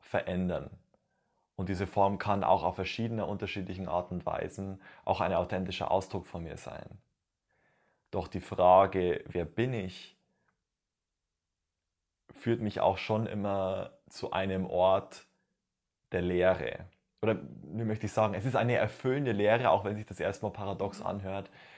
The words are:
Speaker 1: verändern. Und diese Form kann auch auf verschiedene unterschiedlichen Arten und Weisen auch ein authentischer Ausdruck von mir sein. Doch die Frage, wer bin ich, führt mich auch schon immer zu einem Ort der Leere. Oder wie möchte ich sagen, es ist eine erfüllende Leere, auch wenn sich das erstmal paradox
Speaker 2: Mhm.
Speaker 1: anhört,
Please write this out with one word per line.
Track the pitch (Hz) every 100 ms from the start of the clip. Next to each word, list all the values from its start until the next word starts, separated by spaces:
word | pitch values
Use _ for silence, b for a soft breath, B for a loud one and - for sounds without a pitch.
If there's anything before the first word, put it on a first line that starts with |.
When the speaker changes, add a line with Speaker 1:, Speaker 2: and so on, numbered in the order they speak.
Speaker 1:
verändern. | - 98 - 90 90 80 69 - _ _ _ _ _ _ _ -
Und | 92
diese | 92 98
Form | - 98 101
kann | - 101
auch | - 95
auf | 85 92
verschiedene | 92 - 117 113 -
unterschiedlichen | 98 98 104 90 92 92
Arten | 87 90 90
und | -
Weisen | - 85 - 98 95 B B -
auch | -
ein | 87
authentischer | 87 90 92 92 92 -
Ausdruck | 95 98 98 -
von | 87
mir | 82 -
sein. | - - - - _ _ _ _ _ _ _ _ _ _ _ 95
Doch | 87
die | 95
Frage, | - 92 90 92 98 92 90 78 -
wer | 90
bin | 80 - 120
ich, | 120 92 - - _ _ _ _ _ _ _ _ _ _ _ _ _ _ _ _ _ _ _ _ _ -
führt | - - 117
mich | 107 -
auch | 90 95
schon | - 110 113
immer | 104 101 98 95 95 - - _
zu | - -
einem | 95 98 95 92
Ort | 87 92 95 - - - _ _ _ _ _ _ _ _
der | 92
Leere. | 87 90 90 80 62 - 87 _ _ _
Oder | 107 107
wie | 69 - - 98
möchte | 113 110 107
ich |
sagen, | - 110
es | 98 113
ist | 127
eine | 120 120
erfüllende | 107 - 131 135 135
Leere, | 101 104 117 123
auch | 101
wenn | 101 104
sich | 107
das | 95
erstmal | 95 101 107
paradox | 101 98 95 98 -
Speaker 2:
Mhm. | 92
Speaker 1:
anhört, | 98 95 98 95 B B